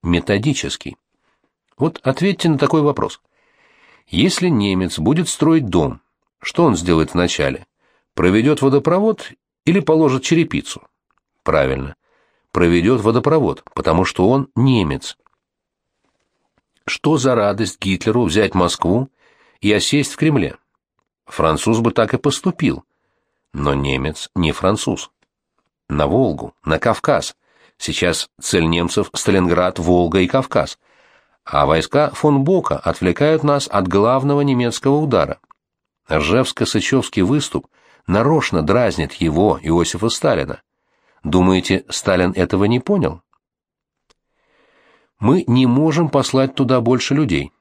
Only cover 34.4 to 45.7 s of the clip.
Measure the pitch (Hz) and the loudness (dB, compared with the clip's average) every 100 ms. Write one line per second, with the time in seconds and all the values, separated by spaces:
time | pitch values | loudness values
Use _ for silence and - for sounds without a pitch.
34.4 | 143 127 120 - 135 147 156 117 71 - | 0 0 0 -2 0 0 2 0 0 -4
35.4 | _ _ _ _ _ _ _ 78 76 110 | _ _ _ _ _ _ _ -2 0 0
36.4 | 131 - 113 110 - 135 123 - 92 147 | 0 -4 -2 -2 0 -2 -2 -2 0 0
37.4 | 135 - - _ _ _ - 95 123 156 | -2 -8 -10 _ _ _ -2 0 2 0
38.4 | - 87 78 104 117 82 76 - 82 76 | 0 -2 0 0 0 -2 -6 -2 -2 2
39.4 | 98 73 78 85 82 87 110 - 156 101 | 2 2 0 0 0 -2 -4 -2 -2 -2
40.4 | 69 - _ _ _ _ _ _ 73 85 | -4 -10 _ _ _ _ _ _ -2 2
41.4 | 90 92 - 92 - - - 92 90 92 | 4 2 2 -2 -2 -6 0 2 0 0
42.4 | 87 92 104 120 - 202 101 85 _ _ | 0 0 0 0 0 0 0 -6 _ _
43.4 | _ _ _ _ _ _ _ _ _ _ | _ _ _ _ _ _ _ _ _ _
44.4 | _ _ _ _ _ _ _ _ 104 170 | _ _ _ _ _ _ _ _ 0 2
45.4 | - 123 131 | 2 2 4